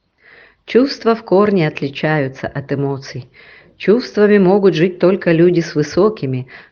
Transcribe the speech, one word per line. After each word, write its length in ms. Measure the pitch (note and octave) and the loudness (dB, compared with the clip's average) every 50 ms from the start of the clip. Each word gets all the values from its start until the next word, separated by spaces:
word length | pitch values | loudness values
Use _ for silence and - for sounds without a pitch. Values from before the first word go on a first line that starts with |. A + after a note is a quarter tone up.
| _ _ _ _ _ _ - - - _ _ _ _ | _ _ _ _ _ _ -20 -20 -20 _ _ _ _
Чувства 500 | - - A3+ C4+ C#4+ - - - A3 A3+ | 0 2 2 2 2 -2 -4 -2 -2 -2
в 80 | A3 - | -2 -2
корне 420 | - F3+ F#3+ G#3+ G#3 G3+ F#3 D#3 | 0 2 2 2 2 2 0 0
отличаются 800 | D3+ D3+ - D3+ C#3 C#3 - - D#3 D#3 D3+ C3+ C3 C3 - - | -2 -4 -6 -8 -8 -6 -4 -2 -2 0 0 -2 -4 -6 -8 -10
от 260 | - - C#3 C3+ - | -8 -8 -8 -6 -6
эмоций. 560 | D3 C#3+ C#3+ C#3 C#3 C3+ C3+ - - B2+ A#2+ _ _ - - - - - - _ _ | -4 -4 -2 -4 -4 -6 -10 -12 -14 -14 -14 _ _ -20 -20 -20 -20 -20 -20 _ _
Чувствами 640 | - - F#3 G#3 B3 B3 - - G#3 G#3 G3+ G#3 G3+ | -6 0 0 0 0 0 -4 -2 0 2 4 4 4
могут 360 | F#3 F3 G3 G#3 G3 F#3+ D#3 | 4 4 4 4 4 2 2
жить 260 | D#3 E3+ F#3+ F3+ - | 2 0 -2 0 0
только 320 | F3 F3 G3+ G3 - F3 | 2 2 2 2 0 0
люди 260 | E3 D#3+ E3+ F3+ F3 E3+ | 2 4 4 4 4 2
с 160 | E3 - - | -2 -2 -4
высокими, 720 | D3+ D3+ - - F3 G3 A3 G#3+ - - C3 C3 B2+ B2+ - - - - _ | -4 -4 -2 0 0 0 0 0 -2 -6 -6 -6 -6 -8 -10 -16 -20 -20 _